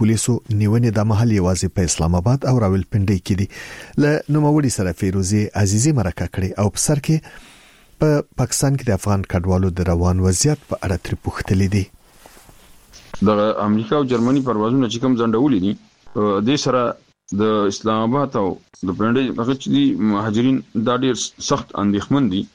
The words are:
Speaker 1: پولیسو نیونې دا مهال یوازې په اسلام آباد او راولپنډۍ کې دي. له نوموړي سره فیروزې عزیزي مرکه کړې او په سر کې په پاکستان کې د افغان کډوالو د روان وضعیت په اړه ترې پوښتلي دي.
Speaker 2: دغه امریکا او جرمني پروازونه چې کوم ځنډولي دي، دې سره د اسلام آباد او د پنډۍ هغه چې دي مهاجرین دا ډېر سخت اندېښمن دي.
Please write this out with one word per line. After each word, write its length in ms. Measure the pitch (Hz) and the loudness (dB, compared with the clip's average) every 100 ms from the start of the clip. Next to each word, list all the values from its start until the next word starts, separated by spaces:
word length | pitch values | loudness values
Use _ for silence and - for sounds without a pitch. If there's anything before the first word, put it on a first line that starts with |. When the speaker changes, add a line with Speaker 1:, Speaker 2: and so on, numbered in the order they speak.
Speaker 1:
پولیسو 340 | 110 110 - 117 - 104 | 2 2 0 -2 -2 0
نیونې 360 | 104 117 120 104 | 2 2 2 2
دا 40 | 107 | 0
مهال 240 | 107 120 104 | 2 2 2
یوازې 380 | 90 92 92 - | 2 0 -2 -2
په 100 | 87 | -2
اسلام 260 | - 80 87 | 0 0 2
آباد 280 | 117 135 135 | 2 0 2
او 20 | 127 | 2
راولپنډۍ 560 | 101 95 - 107 98 95 - | 2 0 0 -2 0 0 0
کې 100 | 95 | -2
دي. 80 | 98 - - - - - | -2 -6 -18 -18 -8 0
له 80 | 147 151 - 151 | 0 0 0 0
نوموړي 360 | 147 151 135 - | 2 2 0 -2
سره 160 | 92 82 | -4 -2
فیروزې 400 | 95 95 92 107 104 92 | -2 0 0 0 0 0
عزیزي 300 | 101 107 147 139 | 0 2 2 2
مرکه 300 | 92 - 87 - | -2 -4 -6 -4
کړې 140 | 92 - | -4 0
او 40 | 101 - | -2 0
په 60 | - | 0
سر 160 | 143 147 | 0 0
کې 100 | 156 - - - - - _ _ - | -2 -2 -20 -20 -20 -20 _ _ -2
په 200 | 151 147 - - | 2 2 -2 -4
پاکستان 340 | 120 - 139 139 | -4 0 0 0
کې 80 | 120 | 0
د 0 | 95 | -2
افغان 280 | 104 98 - | 0 -2 0
کډوالو 400 | 95 92 92 95 87 | -2 0 2 2 0
د 80 | 90 | 0
روان 320 | 85 90 90 92 | 2 2 2 2
وضعیت 360 | 87 147 147 - | 2 0 0 -4
په 80 | - 92 | -8 -4
اړه 120 | 87 | -4
ترې 140 | - - - | -4 -6 -6
پوښتلي 400 | - - 95 95 101 | -8 -2 0 2 0
دي. 80 | 92 - _ - - - - - - - _ - - - 98 | -4 -10 _ -20 -20 -20 -20 -20 -20 -20 _ -20 -16 -2 0
Speaker 2:
دغه 180 | 104 104 - 104 | 2 0 0 0
امریکا 320 | 107 113 147 | 0 0 -2
او 100 | 131 | 0
جرمني 320 | 120 120 139 127 | 0 2 0 0
پروازونه 440 | 107 110 135 120 | 0 0 0 0
چې 60 | 117 | -2
کوم 160 | 131 120 | -2 0
ځنډولي 400 | 117 110 147 104 98 | 0 2 2 2 0
دي، 60 | 107 _ _ - 110 104 98 107 | -4 _ _ -12 -2 0 0 0
دې 100 | 143 143 | 0 0
سره 160 | 127 120 - _ _ - 101 | 0 -2 -6 _ _ -8 -2
د 260 | 107 107 101 101 | 0 2 0 -2
اسلام 320 | 110 110 113 | -2 -2 0
آباد 340 | 139 135 127 92 | -2 -2 -2 -4
او 20 | - _ - 92 | -4 _ -8 -6
د 20 | 90 | -2
پنډۍ 280 | 110 123 127 85 | 0 0 -2 -4
هغه 100 | 117 135 | -4 -4
چې 60 | - 135 | -2 0
دي 100 | 139 90 107 101 | 0 0 0 0
مهاجرین 420 | 110 107 127 131 - | -2 0 2 0 -2
دا 220 | 117 117 123 | -4 -2 0
ډېر 120 | 131 110 - - - | 0 -2 -6 -10 -4
سخت 280 | 139 - - 101 | -4 -4 -2 0
اندېښمن 480 | 101 - 139 117 95 | 0 0 0 0 -2
دي. 60 | 104 | -6